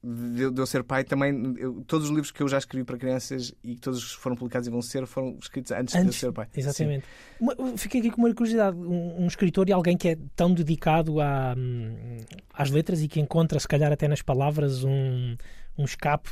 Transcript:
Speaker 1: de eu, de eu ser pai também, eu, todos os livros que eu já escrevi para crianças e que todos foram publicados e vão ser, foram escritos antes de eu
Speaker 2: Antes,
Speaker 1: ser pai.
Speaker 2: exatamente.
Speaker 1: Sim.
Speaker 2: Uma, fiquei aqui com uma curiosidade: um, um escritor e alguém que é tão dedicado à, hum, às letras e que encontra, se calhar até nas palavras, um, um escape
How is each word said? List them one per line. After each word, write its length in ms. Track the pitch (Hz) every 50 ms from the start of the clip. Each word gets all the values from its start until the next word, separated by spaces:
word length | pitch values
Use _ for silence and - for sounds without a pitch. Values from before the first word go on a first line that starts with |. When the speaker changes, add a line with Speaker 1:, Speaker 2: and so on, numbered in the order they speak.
Speaker 1:
de 400 | - 120 117 117 120 120 120 120
eu, 80 | 131 135
de 100 | 127 131
eu 60 | 131
ser 180 | - - 131 123
pai 180 | - 135 135 135
também, 500 | - 147 139 139 143 143 127 113 131 123 120
eu, 240 | 127 131 123 98 -
todos 200 | - 165 156 151
os 40 | 147
livros 200 | 151 156 143 -
que 120 | - -
eu 60 | 147 139
já 100 | 139 139
escrevi 260 | - - - 131 127
para 120 | - 127
crianças 560 | 120 131 131 127 127 123 - 135 131 123 123 - _ -
e 100 | 117 120
que 60 | 120
todos 320 | - 135 127 123 117 -
foram 240 | - - - 131 123
publicados 320 | 120 131 120 123 123 120 120
e 20 |
vão 100 | 117 120
ser, 260 | 117 - - 139 131
foram 300 | - - 135 131 131 - 67
escritos 320 | - - - 139 123 -
antes 200 | - 90 127 123
de 80 | - 180
eu 40 | 180
Speaker 2:
Antes, 100 | 190 - -
Speaker 1:
ser 120 | - 123
pai. 140 | 113 117 104 - -
Speaker 2:
exatamente. 480 | 143 131 143 139 - 156 147 143 135 -
Speaker 1:
Sim. 60 | - - - - - - -
Speaker 2:
Uma, 360 | 233 254 262 - 254 254 240
fiquei 240 | 202 - 208 - 254
aqui 100 | 220 233
com 120 | - 233
uma 100 | 233 233
curiosidade: 440 | 226 233 240 220 226 226 208 196 180
um, 460 | 170 175 170 180 175 170 175 165 180
um 40 | 175
escritor 420 | 180 - - 202 175 - 196 190 185
e 40 |
alguém 240 | 196 180 165 180 175
que 120 | 180 - 175
é 80 | 160 160 139 139 -
tão 160 | - 170 180 185
dedicado 680 | 170 165 143 165 - - 170 156 165 165 160 151 156
à, 340 | 147 143 139 135 131 127 123 127
hum, 600 | 127 123 123 120 113 110 113 107 110 120 120 117 110 - - - - - -
às 160 | - 143 135
letras 320 | 139 151 165 - 185 160
e 60 | 151 147
que 120 | - 160
encontra, 380 | 147 - - 165 165 160 - 143
se 80 | - -
calhar 220 | 156 143 151 147
até 140 | 147 - 160
nas 160 | 147 151 -
palavras, 600 | - - 135 127 139 147 151 151 147 139 131 127 131
um, 520 | 135 135 135 135 131 127 123 123 120 117 - - - - - - - -
um 80 | - 143
escape 460 | 131 - - - 147 147 151 - -